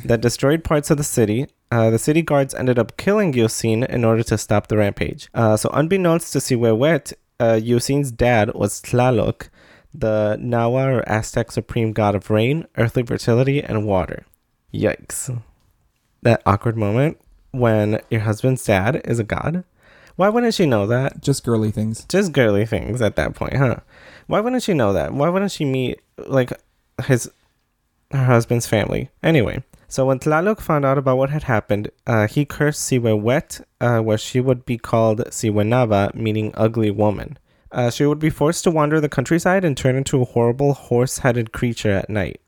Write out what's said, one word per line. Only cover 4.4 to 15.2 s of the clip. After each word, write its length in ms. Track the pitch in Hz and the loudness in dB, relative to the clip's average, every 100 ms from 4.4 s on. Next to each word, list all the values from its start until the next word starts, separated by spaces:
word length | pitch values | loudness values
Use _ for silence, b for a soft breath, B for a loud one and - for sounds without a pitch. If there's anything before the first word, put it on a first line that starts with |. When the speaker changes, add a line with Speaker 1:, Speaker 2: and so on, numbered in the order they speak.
| - 107 - | 0 -2 0
Speaker 1:
the 80 | 107 | 0
rampage. 500 | 101 - 78 - - | 0 -2 -6 -8 -8
Uh, 220 | - 113 107 | 0 2 2
so 120 | - | 0
unbeknownst 600 | - 160 196 175 165 - | -2 0 0 2 0 -2
to 60 | 143 | -4
Siwewet, 760 | - 123 117 110 147 156 - - _ - | -2 0 2 2 2 0 -4 -16 _ -2
uh, 180 | 117 113 | 0 2
Yosin's 520 | 113 120 - 139 139 | 2 0 0 -2 -2
dad 400 | 117 120 117 104 | 0 2 4 2
was 260 | - 101 - | 0 -4 -4
Tlaloc, 680 | - 123 127 113 - - - b b b b | -4 0 2 2 0 -4 -12 b b b b
the 460 | - 113 107 107 107 | -6 -2 0 0 -2
Nahua 580 | 120 120 117 131 135 120 | -2 0 0 0 0 0
or 100 | - | 0
Aztec 420 | 107 - - 113 | -2 -2 -4 -4
supreme 420 | - - 123 113 | -6 -4 -2 -2
god 220 | 107 104 | 0 0
of 160 | 101 - | 0 0
rain, 360 | 107 117 156 - - | 0 2 -2 -4 -2
earthly 260 | 117 131 | -2 -2
fertility, 580 | 117 110 - 117 135 139 | -2 -2 2 2 2 0
and 240 | - 107 107 | -2 -4 0
water. 380 | 104 - - - _ _ _ _ | 0 -2 -8 -14 _ _ _ _
Yikes. 680 | 110 101 - - - | -2 -2 -2 -8 -10